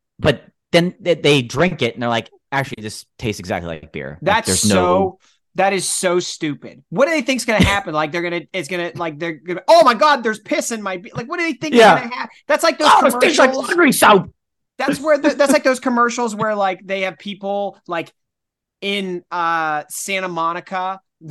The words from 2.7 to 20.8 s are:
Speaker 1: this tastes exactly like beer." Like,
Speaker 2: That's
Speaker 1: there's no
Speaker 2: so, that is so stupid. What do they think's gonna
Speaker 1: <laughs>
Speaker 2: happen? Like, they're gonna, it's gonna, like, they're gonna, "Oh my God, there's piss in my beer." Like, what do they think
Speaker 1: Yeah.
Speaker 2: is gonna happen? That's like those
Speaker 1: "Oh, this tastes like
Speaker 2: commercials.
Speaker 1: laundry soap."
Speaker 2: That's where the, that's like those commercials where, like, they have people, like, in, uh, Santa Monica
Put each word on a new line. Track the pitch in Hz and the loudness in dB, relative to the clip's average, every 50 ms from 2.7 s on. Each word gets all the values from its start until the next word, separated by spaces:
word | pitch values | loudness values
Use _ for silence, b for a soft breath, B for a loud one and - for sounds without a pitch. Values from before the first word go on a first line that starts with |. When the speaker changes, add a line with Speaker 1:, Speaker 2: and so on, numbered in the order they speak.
| 120 110 | -8 -12
Speaker 1:
this | 107 110 - - - _ _ - | -12 -12 -12 -14 -18 _ _ -8
tastes | - 117 101 - | -6 -6 -6 -6
exactly | 95 90 107 92 85 85 | -6 -6 -6 -4 -4 -6
like | 82 78 73 76 | -10 -10 -12 -14
beer." | - 80 69 67 76 82 | -12 -10 -10 -10 -10 -6
Like, | - | -2
Speaker 2:
That's | 175 202 117 - - | 0 0 0 0 0
Speaker 1:
there's | 95 90 - | -2 0 2
no | 107 101 | 2 2
Speaker 2:
so, | 92 92 90 90 - 98 92 - _ _ _ _ _ _ _ _ | 2 2 2 2 2 0 -2 -4 _ _ _ _ _ _ _ _
that | 170 185 196 202 | 0 0 0 0
is | 190 165 - | -2 -4 -4
so | - - - 185 180 180 | -6 -2 -2 0 0 0
stupid. | 175 - - - 175 156 143 - - 101 - - _ - | -2 -4 -8 -8 -6 -6 -6 -8 -12 -20 -20 -20 _ -8
What | 160 185 262 | 0 0 2
do | 339 | 2
they | 320 311 | 2 0
think's | 233 277 269 240 - | 0 0 -2 -2 -2
gonna | - 220 202 190 | 0 2 2 2
Speaker 1:
<laughs> | |
Speaker 2:
happen? | - - 202 196 185 156 | 2 2 -2 -2 -4 -4
Like, | 151 156 156 | -2 -2 -2
they're | 147 175 170 | -4 -4 -4
gonna, | 175 170 175 - _ | -4 -6 -6 -8 _
it's | - 190 165 139 | -10 -10 -8 -6
gonna, | 185 180 170 175 - | -6 -6 -6 -8 -8
like, | 165 175 165 151 143 | -8 -8 -8 -8 -8
they're | 170 170 165 | -8 -8 -10
gonna, | 147 151 175 180 - - - | -10 -10 -10 -10 -6 2 4
"Oh | 320 339 320 | 6 6 8
my | 262 233 | 6 4
God, | 196 302 302 285 262 220 | 4 4 2 2 2 0
there's | 226 214 214 | -4 -4 -4
piss | - - 294 339 - - | -4 -4 -4 -4 -4 -4
in | 240 220 | -6 -6
my | 208 196 185 180 | -6 -8 -8 -8
beer." | 185 - - | -10 -12 -12
Like, | 240 233 247 | -12 -10 -8
what | 339 349 | -4 -4
do | 339 | -2
they | 330 285 | -4 -4
think | - - 311 - | -4 -4 2 6
Speaker 1:
Yeah. | 233 226 208 170 156 | 8 8 8 8 6
Speaker 2:
is | |
gonna | 247 233 247 | 2 -6 -10
happen? | 254 254 233 b b b - | -10 -12 -12 b b b -2
That's | 294 285 302 | -2 2 2
like | 330 - - | 0 0 2
those | 302 294 | 4 4
Speaker 1:
"Oh, | - - 349 | 6 6 6
this | 277 - 247 | 4 2 2
tastes | 247 - 320 - | 2 2 4 4
like | 294 254 | 4 4
Speaker 2:
commercials. | 262 269 277 - | 4 0 -4 -2
Speaker 1:
laundry | - 349 349 277 | 2 2 4 4
soap." | 196 - 311 208 214 190 - - - _ _ _ _ _ _ _ _ - | 4 4 6 6 6 6 4 0 -12 _ _ _ _ _ _ _ _ -6
Speaker 2:
That's | 254 285 285 285 | -4 -4 -4 -2
where | 269 311 302 285 | 0 0 0 2
the, | 294 302 262 | 2 0 2
that's | 240 285 277 269 | 2 2 2 2
like | 294 - | 2 2
those | 277 254 247 | 2 0 0
commercials | - 262 240 233 240 240 233 254 240 233 208 | -2 -2 0 2 2 0 0 -2 -4 -4 -4
where, | 208 220 214 214 | -4 -4 -4 -2
like, | 202 196 190 190 190 208 | 0 -2 -2 -2 -4 -8
they | 185 196 196 | -8 -6 -4
have | 190 190 170 - | -4 -6 -6 -8
people, | - 202 202 180 196 196 202 202 202 196 185 _ _ - | -12 -12 -12 -10 -8 -6 -4 -4 -4 -6 -8 _ _ -8
like, | 175 165 160 - _ _ _ _ _ _ _ _ _ _ _ _ _ - | -8 -8 -8 -8 _ _ _ _ _ _ _ _ _ _ _ _ _ -10
in, | - 202 202 202 196 185 180 175 175 - | -8 -6 -4 -4 -4 -6 -8 -10 -10 -8
uh, | - 175 170 165 165 165 160 156 151 151 147 - | -6 -4 -2 0 0 0 -2 -2 -4 -4 -6 -8
Santa | - - - - 196 190 190 185 | -12 -12 -8 -6 -6 -4 -4 -6
Monica | 175 165 165 165 170 175 170 - 196 185 | -4 -4 -4 -4 -4 -6 -8 -8 -8 -6